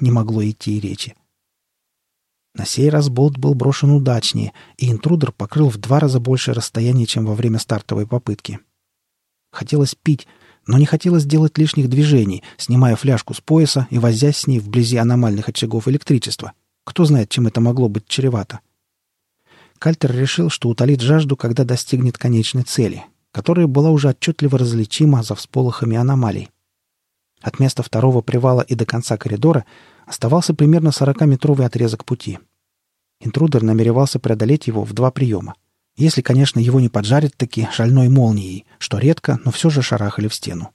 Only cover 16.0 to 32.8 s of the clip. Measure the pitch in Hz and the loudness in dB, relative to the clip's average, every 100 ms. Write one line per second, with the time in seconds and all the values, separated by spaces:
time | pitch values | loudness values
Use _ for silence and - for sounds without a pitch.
16 | - 135 110 - - - _ _ - - | 0 0 0 -10 -12 -18 _ _ -10 0
17 | 160 143 104 - 113 117 117 123 120 104 | 4 4 2 -2 -2 0 0 2 -2 -2
18 | - - 131 113 - - _ _ _ _ | -8 -4 -2 -2 -6 -12 _ _ _ _
19 | _ _ _ _ _ _ _ - 160 165 | _ _ _ _ _ _ _ -4 -2 0
20 | 135 123 135 - 170 - 120 113 131 139 | 0 0 -2 0 -2 -2 -2 0 2 2
21 | 120 156 147 139 117 120 123 123 - 127 | 2 2 2 -2 -2 -2 0 -2 -2 -2
22 | 123 - 127 113 110 131 123 - 107 85 | 0 -2 0 0 0 -2 -4 -2 -2 -2
23 | - _ _ - 101 170 165 135 156 151 | -14 _ _ -8 -2 2 2 4 4 4
24 | 139 123 - 160 143 131 123 117 107 - | 2 0 -4 -2 0 0 0 -2 -2 2
25 | 151 135 110 104 - 127 127 117 117 113 | 4 4 0 -8 -6 -2 -2 -2 -2 0
26 | 123 139 117 98 98 _ _ _ _ _ | 0 0 0 -4 -10 _ _ _ _ _
27 | _ _ _ _ 123 - 135 - - 110 | _ _ _ _ -10 -2 -2 -2 -6 -2
28 | 131 123 - 123 131 127 - 117 117 117 | 0 0 0 0 2 0 0 -2 -4 -6
29 | - 110 - 104 151 147 - - _ _ | -6 -6 -6 -2 2 0 -2 -14 _ _
30 | - - 113 165 165 156 147 170 160 - | -18 -6 0 0 0 2 4 4 2 0
31 | 135 139 151 135 147 139 123 117 117 110 | 0 2 2 2 2 2 0 0 -2 -4
32 | - 123 - 92 _ _ _ _ | -6 -8 -8 -14 _ _ _ _